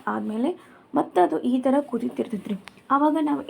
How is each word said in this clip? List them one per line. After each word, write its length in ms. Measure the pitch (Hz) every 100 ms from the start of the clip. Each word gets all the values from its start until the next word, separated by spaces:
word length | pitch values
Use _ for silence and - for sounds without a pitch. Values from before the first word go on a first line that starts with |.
| -
ಆದ್ಮೇಲೆ 540 | 214 214 214 277 359 - - _
ಮತ್ತೆ 260 | 285 320 359
ಅದು 200 | 294 311
ಈ 200 | 247 254
ಥರ 140 | 262 277
ಕುದೀತಿರ್ತೈತೆ 720 | 285 240 247 - 220 202 -
ರೀ. 100 | 196 - - -
ಆವಾಗ 260 | 277 302 320
ನಾವ್ 240 | 294 277